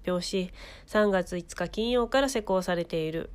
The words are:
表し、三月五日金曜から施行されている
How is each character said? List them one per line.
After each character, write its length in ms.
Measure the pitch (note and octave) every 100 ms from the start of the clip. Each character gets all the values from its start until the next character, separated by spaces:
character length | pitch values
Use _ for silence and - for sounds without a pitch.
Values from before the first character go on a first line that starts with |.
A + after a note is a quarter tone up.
| -
表 180 | F3+
し、 280 | F3 G3 F#3 - - - -
三 240 | G#3+ G#3
月 260 | F#3+ F3+ F3+
五 200 | E3+ -
日 120 | F3
金 220 | - A3+
曜 160 | B3 A#3
か 140 | C4+
ら 80 | C#4
施 140 | B3+
行 200 | G#3 F#3+
さ 140 | F#3 F3
れ 80 |
て 140 | E3+ E3
い 120 | D#3+
る 200 | D#3+ -